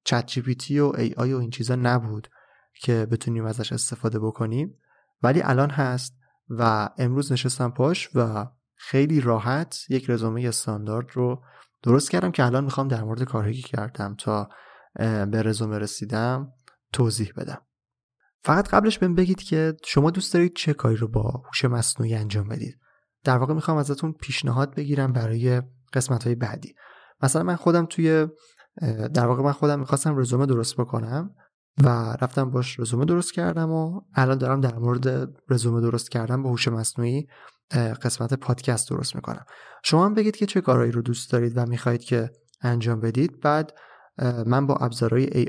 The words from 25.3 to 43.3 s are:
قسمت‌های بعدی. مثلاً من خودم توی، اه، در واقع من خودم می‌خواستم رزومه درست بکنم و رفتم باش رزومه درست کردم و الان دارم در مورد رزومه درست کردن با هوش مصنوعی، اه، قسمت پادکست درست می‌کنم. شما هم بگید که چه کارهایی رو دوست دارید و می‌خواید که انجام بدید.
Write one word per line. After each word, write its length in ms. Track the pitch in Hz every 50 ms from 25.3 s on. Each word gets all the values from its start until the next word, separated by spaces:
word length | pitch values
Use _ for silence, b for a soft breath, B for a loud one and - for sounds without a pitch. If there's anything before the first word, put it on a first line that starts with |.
| 113 117 120 127 123 123 127 - - _ _ _ -
قسمت‌های 420 | 131 123 - 127 113 - 120 120
بعدی. 400 | 117 123 107 107 - - - - B B B B B B B B B -
مثلاً 200 | 139 - 160 170
من 120 | 180 175
خودم 300 | 170 - 175 170 170 165
توی، 420 | 165 - - 165 160 160 160 156 156 156 b b b b b b b b -
اه، 260 | 165 120 113 110 110
در 180 | 117 143 - 120
واقع 180 | 120 123 127 135
من 80 | 143
خودم 280 | 143 - 151 147 147 143
می‌خواستم 380 | 135 - - 135 - 156 151
رزومه 280 | 135 127 120 123 127 139
درست 300 | 139 127 117 113 - -
بکنم 600 | - 120 - 123 117 113 110 123 147 175 202 - b b b b _ _ _ _ - 139
و 340 | 127 117 117 113 113 117 -
رفتم 300 | 127 123 - 139 135 127
باش 280 | 127 127 123 127 - -
رزومه 260 | 120 113 117 120 139
درست 280 | 156 175 175 175 - -
کردم 380 | 175 170 175 165 165 165 160
و 300 | 160 160 160 160 175 202 - _ -
الان 220 | - 131 131 135
دارم 240 | 135 127 127 135 139
در 140 | 131 127 117
مورد 540 | 117 117 120 123 123 127 131 131 131 131 - - _ _ -
رزومه 320 | 131 120 113 120 117 117
درست 300 | 117 117 117 117 - -
کردن 320 | - 117 113 113 123 131 135
با 60 | 131
هوش 180 | 120 117 -
مصنوعی، 600 | - 117 113 113 - - - 120 120 127 143 151 B B B B B B B B -
اه، 220 | - 123 117 110 113
قسمت 400 | - - 120 - - 117 120 135
پادکست 560 | 127 - - 120 - - - 120 113 - -
درست 260 | 131 135 135 - -
می‌کنم. 300 | 131 - 117 113 - - B B B B B B B B
شما 220 | - 156 160 180
هم 80 | 208 214
بگید 220 | 220 208 214 208
که 100 | - 208
چه 160 | 196 - 190
کارهایی 300 | 175 - 127 123 120 117
رو 100 | 117 120
دوست 300 | 117 120 120 - - -
دارید 260 | 131 123 120 117 117
و 80 | 123 120
می‌خواید 360 | 120 120 120 - 123 120 120
که 300 | - - 127 117 113 117 - _ _ _ _ _
انجام 380 | - 120 120 117 110 120 117 110
بدید. 400 | 110 113 110 127 151 151